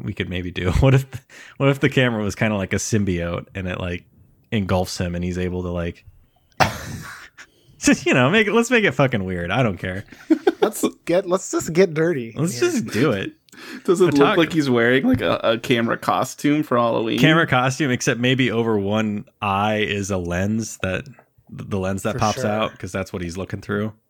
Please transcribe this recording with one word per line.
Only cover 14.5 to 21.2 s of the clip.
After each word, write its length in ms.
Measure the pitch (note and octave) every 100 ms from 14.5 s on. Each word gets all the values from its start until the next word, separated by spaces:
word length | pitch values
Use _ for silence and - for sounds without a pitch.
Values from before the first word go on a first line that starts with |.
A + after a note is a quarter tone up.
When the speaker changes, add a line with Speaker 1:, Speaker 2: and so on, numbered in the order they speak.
Speaker 3:
he's 180 | D#3+ C#3
wearing, 360 | B2 A#2 B2+ G#3+
like, 140 | C4
a, 180 | E2+ -
a 160 | G2+ A#2
camera 380 | - A#2 A#2 A#2+
costume 640 | - F#2 G#2+ - D3+ D3+
for 140 | D3 B2
Halloween? 420 | A#2 A#2 A2+ A#2
Speaker 1:
Camera 280 | D3+ D#3+ E3
costume, 420 | C3 B2+ C3 D3+
except 300 | B2 - A#2
maybe 320 | B2 C3 B2+
over 260 | A2+ A2+ A2
one 460 | G2 G#2+ A2 G#2 - _
eye 360 | G#2 G2 G#2+ G#2+
is 340 | G#2 G2+ G2
a 60 | F#2+
lens 600 | F2 F2 G2+ A2 A2 -
that, 240 | F#2+ F#2 - -